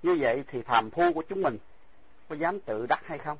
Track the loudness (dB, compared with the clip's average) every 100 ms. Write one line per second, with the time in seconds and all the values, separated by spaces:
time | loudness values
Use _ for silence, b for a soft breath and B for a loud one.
0 | 4 4 4 2 -2 -6 2 2 2 2
1 | 4 2 -4 0 0 -2 -12 -18 -18 -18
2 | -18 -18 -10 -2 -2 -2 -4 -4 0 0
3 | -2 -8 -6 -8